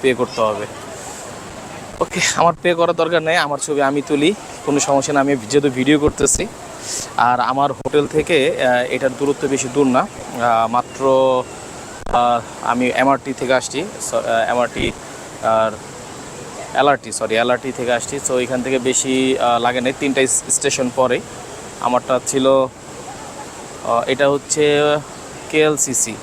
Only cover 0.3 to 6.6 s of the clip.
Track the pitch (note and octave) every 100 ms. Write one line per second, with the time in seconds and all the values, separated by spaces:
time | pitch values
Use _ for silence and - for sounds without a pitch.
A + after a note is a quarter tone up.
0.3 | - A2 G2+ G#2 - - - - - -
1.3 | - - - - - - - - F#3 -
2.3 | - E3 D#3+ F3 E3+ E3+ E3+ E3 E3+ D#3+
3.3 | F3 D3 C#3 - C#3+ C#3 C#3+ C#3 C#3+ D#3+
4.3 | G#3+ - - - C#3+ C#3+ C#3 C3 C#3+ C#3
5.3 | C#3 G#2 C#3+ C#3+ B2+ B2+ D3+ D3+ - C#3+
6.3 | - G#3 -